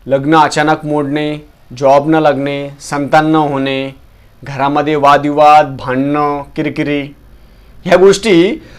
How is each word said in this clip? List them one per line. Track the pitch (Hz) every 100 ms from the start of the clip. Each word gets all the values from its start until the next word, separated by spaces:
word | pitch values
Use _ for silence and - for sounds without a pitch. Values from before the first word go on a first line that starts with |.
| 123
लग्न | 135 143 160
अचानक | 147 156 151 156
मोडणे, | 151 147 139 151 151 151 - _ _ 123
जॉब | 139 143 147
न |
लागणे, | 160 151 135 139 143 143 143
संतान | - 143 135 156 156
न | 160
होणे, | 147 139 135 135 135 135 _ _ _ _
घरामध्ये | 127 135 139 147 147
वादविवाद, | 151 143 143 147 147 151 151 143 127
भांडणं, | 135 127 143 147 147 143 139 -
किरकिरी, | 151 156 147 143 139 - - - - _ - -
ह्या | 180 180
गोष्टी | 196 190 226 170 190 - -